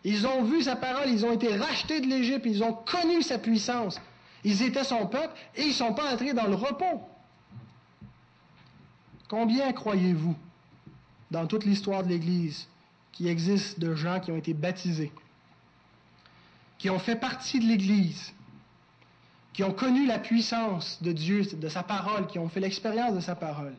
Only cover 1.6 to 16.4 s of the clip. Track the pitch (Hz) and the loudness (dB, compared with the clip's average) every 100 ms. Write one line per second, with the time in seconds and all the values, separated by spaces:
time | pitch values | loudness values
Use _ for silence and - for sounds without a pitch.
1.6 | 294 269 - 311 262 262 240 269 233 202 | 0 -2 -2 0 2 2 2 2 0 2
2.6 | 226 226 - 359 330 339 - 240 226 226 | 0 -2 -2 0 4 4 2 0 2 2
3.6 | 226 247 214 170 - - - - 202 202 | 2 -2 -2 -6 -14 -20 -20 -4 0 4
4.6 | 254 277 262 233 196 254 311 - - - | 2 0 0 0 0 -2 -4 -8 -14 -2
5.6 | 294 254 240 220 294 240 262 240 208 185 | 0 2 0 0 0 0 0 0 2 2
6.6 | 262 269 370 269 - - - _ _ - | 0 0 -2 -2 -6 -20 -20 _ _ -20
7.6 | - - _ _ - - _ _ _ - | -20 -20 _ _ -20 -20 _ _ _ -20
8.6 | - - - _ _ - - 214 226 247 | -20 -20 -20 _ _ -20 -8 -2 2 2
9.6 | 269 - 220 202 180 170 160 160 - _ | 0 -2 0 2 2 2 0 -2 -8 _
10.6 | _ - - - _ _ - 165 165 214 | _ -20 -20 -20 _ _ -8 -6 -2 0
11.6 | 208 202 - 190 180 175 165 180 165 143 | 2 2 2 -2 0 0 0 0 0 -6
12.6 | - _ _ _ _ - 175 170 165 196 | -16 _ _ _ _ -6 -2 0 2 0
13.6 | 196 - 165 156 165 185 185 165 156 156 | 0 -4 -4 -2 -2 -2 -4 -6 -4 -4
14.6 | 175 185 180 156 147 - - _ _ _ | -4 -4 -4 -2 -4 -8 -20 _ _ _
15.6 | _ _ _ _ _ _ - - | _ _ _ _ _ _ -20 -20